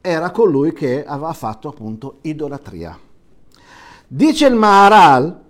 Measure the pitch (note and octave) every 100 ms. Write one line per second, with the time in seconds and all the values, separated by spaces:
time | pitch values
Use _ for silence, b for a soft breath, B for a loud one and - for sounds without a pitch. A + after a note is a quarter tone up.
0 | F#3 E3 E3+ F3+ A3 C#3 D3 D#3 D3 B2+
1 | - C#3+ D#3 D#3+ A#2 G#2+ D3+ - A2 A2
2 | C3+ - D#3+ D3+ C#3+ C3+ - F2+ E2 D#2+
3 | _ _ _ _ _ b b b b b
4 | b C3+ C#4+ - C#4+ A#3+ G#3+ G3 G3+ G#3+
5 | E3+ C3 D3 F3+ _